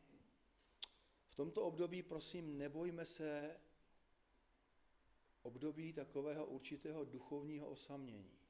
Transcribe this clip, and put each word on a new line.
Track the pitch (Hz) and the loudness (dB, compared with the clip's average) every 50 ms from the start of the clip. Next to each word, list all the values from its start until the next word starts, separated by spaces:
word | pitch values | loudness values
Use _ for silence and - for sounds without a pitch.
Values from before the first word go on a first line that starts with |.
| - - - - - - - - - - - - - - - - - - - - - - - - - - | -16 -20 -20 -20 -20 -20 -20 -20 -20 -20 -20 -20 -20 -16 -6 -4 -4 -4 -4 -6 -20 -20 -20 -20 -20 -4
V | - | 0
tomto | - 143 165 165 214 | 2 2 4 4 4
období, | 208 175 165 156 175 170 180 185 | 4 6 6 4 4 4 4 0
prosím, | 175 - 170 156 - - - 180 165 151 147 139 | -2 0 -2 -2 0 0 0 0 0 0 0 0
nebojme | 143 147 143 156 170 175 170 170 165 | 0 0 2 2 2 2 2 0 0
se | - - - 156 151 147 147 147 156 165 - - - - - - - - - - - - - - - - - - - - - - - - - - - - - - - - - - - - - | 0 0 2 2 2 2 2 0 -2 -4 -6 -12 -18 -20 -20 -20 -20 -20 -20 -20 -20 -20 -20 -20 -20 -20 -20 -20 -20 -20 -20 -20 -20 -20 -20 -20 -20 -20 -20 -20 -20 -20 -20 -20 -20 -14 -10
období | - 123 117 127 143 156 147 156 160 160 | -8 -8 -4 0 0 0 0 0 -2 -2
takového | 160 151 135 - - 143 139 151 147 156 151 | 0 -2 -2 0 0 2 2 2 2 2 0
určitého | - 131 131 - - 147 143 - 156 156 160 147 | 0 -2 -2 -2 -2 -4 -2 -2 -2 0 0 -2
duchovního | - 123 127 - - 147 143 143 151 151 147 147 - | -2 -4 -6 -4 -2 -2 -2 0 0 -2 -2 -2 -2
osamění. | 143 - - - 143 139 135 123 110 101 95 92 - - - - | -4 -4 -4 -4 -4 -4 -4 -4 -6 -8 -8 -10 -14 -18 -20 -20